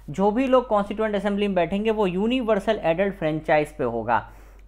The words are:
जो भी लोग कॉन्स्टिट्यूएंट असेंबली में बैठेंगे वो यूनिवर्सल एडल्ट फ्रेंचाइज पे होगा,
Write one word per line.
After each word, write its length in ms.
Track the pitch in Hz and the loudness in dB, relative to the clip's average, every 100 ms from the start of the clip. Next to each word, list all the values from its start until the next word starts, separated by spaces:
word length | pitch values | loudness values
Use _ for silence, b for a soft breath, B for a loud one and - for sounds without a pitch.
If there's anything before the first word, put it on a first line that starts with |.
| B | B
जो 220 | 147 202 | 0 0
भी 160 | 214 262 | 2 2
लोग 200 | 254 240 | 2 2
कॉन्स्टिट्यूएंट 480 | 208 202 208 220 202 | 0 0 -2 -2 -2
असेंबली 320 | 202 202 208 | -2 -2 0
में 80 | 185 | 0
बैठेंगे 360 | 160 196 220 | 0 0 0
वो 160 | 214 196 | 0 0
यूनिवर्सल 720 | 175 220 262 226 208 226 214 | 0 0 0 0 0 0 -2
एडल्ट 320 | 160 165 202 190 | 0 0 0 -2
फ्रेंचाइज 600 | 156 156 156 156 151 - | -2 -2 2 2 0 -2
पे 60 | |
होगा, 440 | 127 117 113 110 - b b b | -2 -2 0 -2 -2 b b b